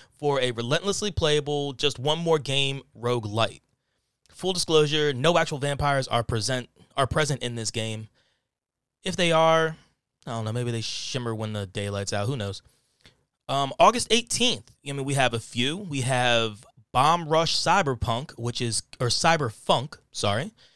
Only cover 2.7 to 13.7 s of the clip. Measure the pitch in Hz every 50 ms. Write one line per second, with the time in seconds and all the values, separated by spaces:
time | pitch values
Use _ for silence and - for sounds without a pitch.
2.7 | 135 135 - _ - 113 113 120 123 120 110 104 104 113 110 - - - _ _
3.7 | _ _ _ _ _ _ _ _ _ _ _ _ - - - 185 190 175 - -
4.7 | 160 156 151 143 151 156 151 147 135 120 139 170 170 165 165 - 156 131 139 143
5.7 | 139 127 147 143 139 135 127 - 110 117 113 - 123 110 101 131 131 127 120 -
6.7 | _ _ - _ - 139 139 - - 160 151 143 139 - 123 120 117 117 110 -
7.7 | - 113 110 110 110 107 107 - _ _ _ _ _ _ _ _ _ _ _ _
8.7 | _ _ _ _ _ _ - 190 170 185 175 170 160 160 160 160 160 165 160 160
9.7 | 160 - _ _ _ _ _ _ _ _ - 139 117 113 110 107 113 123 123 120
10.7 | 117 113 110 - - - - - - 131 120 117 110 107 110 107 107 104 101 92
11.7 | - 104 101 101 101 101 101 - 113 101 101 104 143 113 101 98 95 - _ _
12.7 | _ _ _ _ _ _ _ - _ _ _ _ _ _ _ - 135 139 139 131